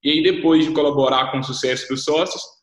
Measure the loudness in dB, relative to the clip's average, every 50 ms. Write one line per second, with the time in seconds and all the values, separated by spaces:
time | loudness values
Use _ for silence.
0 | 0 0 0 2 2 0 0 2 2 4 4 4 4 2 0 0 0 2 2 2
1 | 2 2 2 0 0 0 -4 -6 -6 -6 -6 -4 -2 -2 -2 -4 -4 -6 -8 -4
2 | -2 -2 0 0 0 -2 -4 -12 -12 -16 _ _